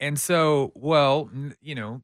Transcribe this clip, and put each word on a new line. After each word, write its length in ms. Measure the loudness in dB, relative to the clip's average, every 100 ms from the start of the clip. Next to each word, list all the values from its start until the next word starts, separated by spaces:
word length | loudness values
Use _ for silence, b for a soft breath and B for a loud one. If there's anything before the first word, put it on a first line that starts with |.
And 180 | -6 -4
so, 540 | 0 2 4 2 0 -4
well, 540 | 0 4 4 2 -2
n-, 220 | -10 -12 -12
you 140 | -12 -10
know, 260 | -10 -12